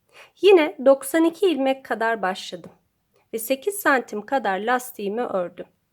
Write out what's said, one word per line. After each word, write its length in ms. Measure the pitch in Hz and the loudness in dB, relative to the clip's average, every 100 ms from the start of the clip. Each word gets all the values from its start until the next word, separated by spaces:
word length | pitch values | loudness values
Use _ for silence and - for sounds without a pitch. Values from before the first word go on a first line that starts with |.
| _ - - - | _ -20 -20 0
Yine 360 | 370 370 302 - | 6 6 4 2
doksan 400 | 262 269 - 330 | 2 2 2 2
iki 220 | 330 - 392 | 2 2 0
ilmek 380 | 269 269 269 | 2 0 -2
kadar 380 | - 220 226 226 | -4 -4 -2 -2
başladım 480 | 185 196 - 175 - _ _ _ _ _ _ | -4 -4 -10 -14 -16 _ _ _ _ _ _
ve 60 | 226 | -8
sekiz 360 | - 269 403 | -4 -4 -4
santim 520 | 403 320 262 - 208 208 | -2 0 0 -2 -10 -4
kadar 320 | 269 220 190 | -2 -2 -2
lastiğimi 640 | 214 247 254 - 202 214 | -2 -2 -4 -8 -6 -4
ördüm. 440 | 247 190 175 175 - _ _ | -4 -4 -6 -10 -20 _ _